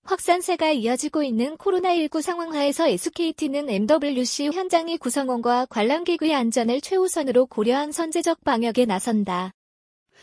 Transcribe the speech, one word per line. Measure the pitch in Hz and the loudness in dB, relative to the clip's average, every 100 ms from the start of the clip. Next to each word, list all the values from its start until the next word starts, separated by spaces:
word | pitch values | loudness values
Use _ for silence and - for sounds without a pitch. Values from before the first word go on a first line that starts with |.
확산세가 | - 381 - 349 349 339 311 | -6 -4 2 0 2 0 2
이어지고 | 302 220 247 302 311 | 2 0 -2 -2 -2
있는 | 285 220 254 320 | 0 0 -2 -2
코로나 | - 370 370 | 0 0 2
일구 | 349 302 320 | 2 0 -2
상황 | 302 349 330 | -4 -4 -4
하에서 | 302 285 285 330 | 0 0 2 2
에스케이티는 | 202 - - 330 320 302 277 294 | 2 -2 -4 -4 -2 -4 -2 -2
엠더블유씨 | 196 214 311 285 254 247 - 294 | 0 2 2 2 -2 -2 -2 -2
현장의 | 339 370 339 330 330 | -2 2 0 0 -4
구성원과 | 254 262 269 247 233 240 254 | -4 -2 -2 -2 0 0 0
관람객의 | 233 214 302 349 339 311 | 0 0 0 0 0 2
안전을 | 294 233 240 226 254 | 2 0 0 0 -2
최우선으로 | - 381 370 339 269 247 262 | 0 0 0 0 0 2 2
고려한 | - 214 262 302 | 0 0 0 0
선제적 | 302 330 330 339 330 | -4 -2 -2 0 -2
방역에 | - 233 233 226 247 | 0 0 0 2 2
나선다. | 190 240 214 196 180 185 - _ _ _ _ _ _ | 0 0 0 0 -2 -6 -10 _ _ _ _ _ _